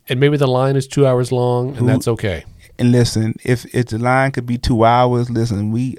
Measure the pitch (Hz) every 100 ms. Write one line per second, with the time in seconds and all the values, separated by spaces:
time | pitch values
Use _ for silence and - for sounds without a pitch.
0 | - 120 143 147 135 127 135 139 135 147
1 | 135 127 123 123 123 123 127 135 123 131
2 | 117 113 104 80 - - - - 123 123
3 | 113 110 110 - - 120 - 127 120 110
4 | 123 131 135 135 123 120 - 117 113 120
5 | 127 120 120 117 117 104 107 117 131